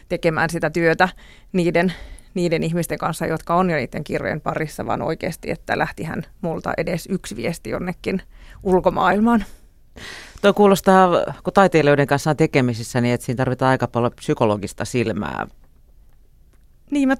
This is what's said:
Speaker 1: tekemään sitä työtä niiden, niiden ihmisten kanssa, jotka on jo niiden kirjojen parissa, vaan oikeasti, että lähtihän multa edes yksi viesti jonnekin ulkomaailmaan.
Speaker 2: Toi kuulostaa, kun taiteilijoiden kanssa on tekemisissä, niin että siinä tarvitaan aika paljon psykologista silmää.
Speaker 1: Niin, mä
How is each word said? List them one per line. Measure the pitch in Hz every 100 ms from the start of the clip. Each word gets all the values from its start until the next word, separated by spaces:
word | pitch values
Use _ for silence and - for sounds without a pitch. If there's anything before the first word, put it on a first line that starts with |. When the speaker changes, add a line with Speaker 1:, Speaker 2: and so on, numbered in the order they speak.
| -
Speaker 1:
tekemään | 175 165 160 156
sitä | 165 156
työtä | 170 165 160 185 - - - -
niiden, | 185 170 165 180 170 - - -
niiden | 190 175 160
ihmisten | 160 170 165 151
kanssa, | 165 160 170
jotka | 160 -
on | 170 185
jo | 156
niiden | 120 -
kirjojen | 143 - - 151
parissa, | - - 156 - 113
vaan | 110
oikeasti, | - 160 - 160 -
että | - - -
lähtihän | 156 - 160 - - -
multa | 175 170 - -
edes | - 175 -
yksi | 185 - 208
viesti | 117 165 -
jonnekin | - 180 175 - 190 - - - -
ulkomaailmaan. | 196 185 180 160 185 190 226 233 196 - - _ - - - - - -
Speaker 2:
Toi | 202
kuulostaa, | 196 202 196 - 190 185 160 - -
kun | -
taiteilijoiden | 202 190 165 143 143 139
kanssa | 143 160
on | 143
tekemisissä, | 156 147 127 113 117 127
niin | 120
että | 120 -
siinä | 123
tarvitaan | 127 127 131
aika | 131 120
paljon | 120 120 -
psykologista | - 151 117 104 101 -
silmää. | 104 127 110 98 85 57 - - - _ - - - - - _ _ - - _ _
Speaker 1:
Niin, | 285 262
mä | 262